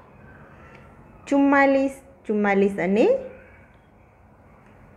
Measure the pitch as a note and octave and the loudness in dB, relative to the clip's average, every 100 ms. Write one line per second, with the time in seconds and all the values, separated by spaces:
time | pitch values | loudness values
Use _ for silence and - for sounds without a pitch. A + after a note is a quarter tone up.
0 | - - - - - - - - - - | -20 -20 -20 -20 -20 -20 -20 -20 -20 -20
1 | - - - C#4 C#4 C#4+ C#4 C4+ C4+ - | -20 -20 -4 0 2 2 2 2 -2 -6
2 | - - - G#3+ G3+ G3 G3 G3 F3 G#3 | -20 -18 -6 -4 0 0 0 -2 -2 0
3 | F#4 C5+ - - - - - _ _ _ | 2 0 -6 -18 -20 -20 -20 _ _ _
4 | _ _ _ _ - - - - - | _ _ _ _ -20 -20 -20 -20 -20